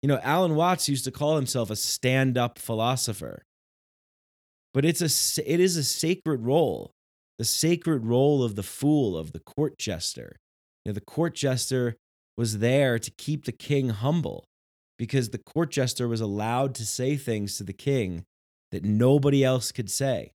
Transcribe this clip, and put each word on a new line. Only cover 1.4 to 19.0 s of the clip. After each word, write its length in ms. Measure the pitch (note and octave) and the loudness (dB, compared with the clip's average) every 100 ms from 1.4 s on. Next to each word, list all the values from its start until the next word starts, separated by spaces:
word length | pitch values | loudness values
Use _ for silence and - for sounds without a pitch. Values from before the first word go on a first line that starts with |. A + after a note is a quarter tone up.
| C3 B2+ A2 | 0 -2 -2
a 60 | G#2+ | -2
stand-up 800 | - - B2+ C3 C3 B2 A#2+ - | -4 -2 2 2 2 2 0 -4
philosopher. 880 | - A2 A#2 B2+ - G#2 B1+ G1+ _ _ _ _ _ _ _ _ _ _ _ _ _ | -6 -2 0 0 -2 -4 -8 -12 _ _ _ _ _ _ _ _ _ _ _ _ _
But 120 | B2+ D3 | 0 0
it's 160 | E3+ | 2
a 40 | E3+ | 0
s-, 340 | - - - - | 0 -2 -2 -2
it 140 | E3+ | 2
is 180 | F#3 E3+ | 2 2
a 60 | |
sacred 580 | C3+ - D#3+ F3+ - C#3 | -2 -2 -2 -2 -2 -2
role, 500 | A2+ D3 C#3+ C2+ G1+ _ _ _ _ _ | 2 2 2 -2 -8 _ _ _ _ _
the 80 | A2+ | -4
sacred 600 | - D#3 E3+ E3+ D3+ A2+ | 0 2 2 0 -2 2
role 380 | A#2+ C#3 C#3+ | 4 4 4
of 120 | B2 G#2 | 2 -2
the 80 | |
fool, 540 | F#2 - C#3+ D3+ A#2+ E2 | -8 -2 2 4 2 -2
of 140 | D#2+ | -6
the 100 | - | -12
court 360 | - - D3+ - | -12 -4 -4 -4
jester. 600 | - E2+ - - G1+ - _ _ _ _ - | -6 -6 -6 -8 -14 -18 _ _ _ _ -8
You 60 | |
know, 20 | |
the 80 | G2+ | -8
court 340 | - - E3 - | -8 -2 -2 0
jester 600 | C#3 B2+ - C3 A#2+ A2+ _ _ _ - | -2 0 0 0 0 -4 _ _ _ -4
was 220 | A#2 G#2+ | -2 0
there 380 | A#2 C3+ C#3 A#2 | 2 4 4 2
to 140 | - - | -4 -10
keep 280 | - D3+ - | -6 -4 -4
the 60 | |
king 380 | A2+ - C#3+ C3 | -10 -2 0 0
humble 560 | G#2 B2 E3+ G#2+ G1+ - _ _ _ _ _ | 0 0 0 -2 -8 -14 _ _ _ _ _
because 320 | A#2 C#3 A#2 | -2 0 -2
the 80 | G#2+ | -6
court 320 | - - E3 | -6 -2 0
jester 380 | - B2+ - B2 | 0 -2 0 -2
was 140 | A2+ | -2
allowed 520 | A2 G2+ G#2+ A#2+ C#3 A#2 | -2 -2 -2 0 0 -2
to 100 | A2 | -8
say 300 | - B2 D3 | -2 -2 -2
things 420 | - A2 G2+ - | -2 -2 -2 -6
to 60 | |
the 100 | F#2+ | -8
king 500 | F#2+ - C3+ G2 E2+ - _ _ _ _ | -6 -2 0 0 -4 -10 _ _ _ _
that 120 | - | -4
nobody 600 | F#2 G#2+ | 0 4